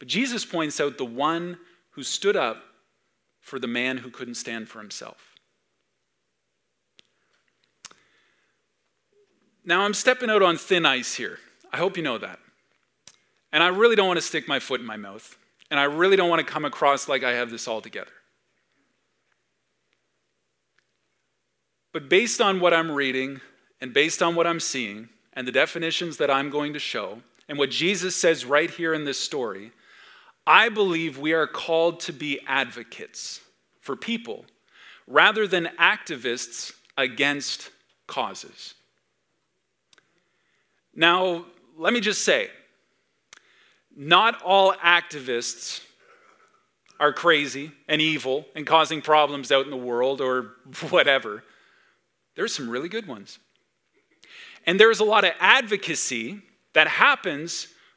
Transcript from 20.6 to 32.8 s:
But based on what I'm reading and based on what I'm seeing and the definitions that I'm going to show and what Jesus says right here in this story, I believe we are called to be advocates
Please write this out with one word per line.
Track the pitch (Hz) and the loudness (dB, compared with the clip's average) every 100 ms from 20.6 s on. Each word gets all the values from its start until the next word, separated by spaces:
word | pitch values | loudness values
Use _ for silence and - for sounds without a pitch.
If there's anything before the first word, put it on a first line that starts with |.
| _ _ _ _ _ _ _ _ _ _ _ _ _ | _ _ _ _ _ _ _ _ _ _ _ _ _
But | - 135 | -12 2
based | 175 233 - | 2 2 2
on | 214 190 | 2 4
what | 180 | 4
I'm | 165 165 | 4 2
reading | 143 135 127 135 135 - _ _ _ | -2 -2 -2 -6 -8 -18 _ _ _
and | 131 | -2
based | 123 156 156 | 2 2 2
on | 170 170 | 0 2
what | 170 | 0
I'm | 165 | -2
seeing | - 135 113 104 117 _ _ | -4 -4 -6 -8 -16 _ _
and | - 123 | -10 -2
the | |
definitions | 123 156 170 165 160 175 147 | 0 0 0 -6 -4 -6 -2
that | 143 | 0
I'm | 135 143 | 0 0
going | 143 147 | -4 -4
to | 147 | -6
show | - 120 98 107 - _ - | -8 -6 -8 -10 -18 _ -12
and | 143 | -2
what | 139 | -2
Jesus | 113 165 196 185 175 | 0 0 0 -2 2
says | 175 156 123 | 2 2 2
right | 143 165 | 2 0
here | 160 165 | -2 -4
in | 156 | -2
this | 147 131 | -4 -6
story, | - 147 117 95 107 - _ - - - - _ - | -6 -4 -6 -8 -14 -20 _ -20 -20 -20 -20 _ 4
I | 170 220 | 6 6
believe | 214 196 165 165 135 | 2 0 0 -4 -4
we | 151 | -2
are | 165 151 | 0 0
called | - - 165 165 170 | -4 -2 2 2 0
to | - | -8
be | 147 147 139 - | -8 -6 -6 -2
advocates | 135 127 120 | -2 -2 -6